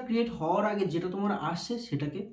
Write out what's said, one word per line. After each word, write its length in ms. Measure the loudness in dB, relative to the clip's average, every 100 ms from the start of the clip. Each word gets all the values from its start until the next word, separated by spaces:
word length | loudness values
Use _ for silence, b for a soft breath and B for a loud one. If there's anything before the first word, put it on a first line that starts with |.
| 2
ক্রিয়েট 220 | 2 0 0
হওয়ার 280 | 2 4 4
আগে 140 | 2 2
যেটা 160 | 0 0 0
তোমার 180 | 0 0 0
আসছে, 220 | -2 -4 -6 -2
সেটাকে 320 | -2 -2 -4 -8